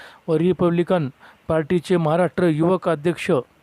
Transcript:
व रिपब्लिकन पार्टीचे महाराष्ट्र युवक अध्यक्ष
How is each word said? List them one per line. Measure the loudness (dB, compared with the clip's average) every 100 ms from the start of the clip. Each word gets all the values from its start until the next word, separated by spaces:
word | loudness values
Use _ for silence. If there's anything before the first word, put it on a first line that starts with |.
| -20 -18 -4
व | 0
रिपब्लिकन | 2 2 0 0 0 0 -2 -8 -20 -20 -4
पार्टीचे | -4 0 -2 0 0
महाराष्ट्र | 0 0 0 0 0
युवक | 0 0 0 -2
अध्यक्ष | -2 -2 -4 -2 -2 -2 _